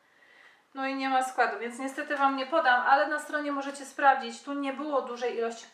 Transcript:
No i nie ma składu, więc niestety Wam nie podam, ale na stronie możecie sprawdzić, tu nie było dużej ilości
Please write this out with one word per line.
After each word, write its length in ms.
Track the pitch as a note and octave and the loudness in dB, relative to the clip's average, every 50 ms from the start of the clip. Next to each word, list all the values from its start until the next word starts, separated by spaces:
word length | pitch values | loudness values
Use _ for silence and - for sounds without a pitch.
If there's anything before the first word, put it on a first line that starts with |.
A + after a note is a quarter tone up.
| _ _ _ _ _ _ _ - - - _ _ _ _ - | _ _ _ _ _ _ _ -20 -20 -20 _ _ _ _ -8
No 140 | C4+ C4+ | -6 -4
i 80 | C4+ C4+ | -4 -2
nie 140 | C4+ C4+ C4+ | -2 0 0
ma 140 | C4 C4 B3+ | 2 2 0
składu, 360 | - - - A#3+ A3+ G3+ G3+ | 0 2 2 2 2 0 -4
więc 200 | A3+ A#3+ A#3+ C#4 | -6 -8 -6 -6
niestety 380 | C4+ C4+ - D4+ D4 D4 D4 | -8 -6 -6 -6 -6 -2 0
Wam 180 | C#4 C#4 C4+ C4+ | 2 2 2 2
nie 100 | C4 C4 | 0 -2
podam, 360 | - E4 D#4+ - C4 B3 B3 | 0 2 4 4 6 4 4
ale 260 | B3 C4 C4+ C#4 D4 | 6 6 4 4 4
na 120 | D4+ D4+ D4 | 2 -2 -4
stronie 320 | - - D4+ D4 D4 C#4+ | -4 -4 -4 -4 -2 -2
możecie 340 | C#4+ C#4 C4+ C#4 C#4 - C4+ | -4 -4 -4 -6 -8 -10 -12
sprawdzić, 580 | - - - C#4+ C4+ C4 B3+ A#3 A#3 A#3 - - | -12 -2 4 6 6 6 4 2 -6 -10 -10 -10
tu 100 | C#4+ C#4+ | -8 -6
nie 200 | C#4+ C#4 C4+ C4 | -4 -4 -4 -6
było 280 | B3+ D4+ D4+ C#4+ C4 | -6 -4 -2 -2 -2
dużej 360 | A#3 A3+ A#3+ A#3 B3 A#3 - | -2 -2 -4 -4 -4 -4 -2
ilości 300 | A#3 A3+ A3+ A3+ - - - | -2 -2 -4 -4 -8 -14 -14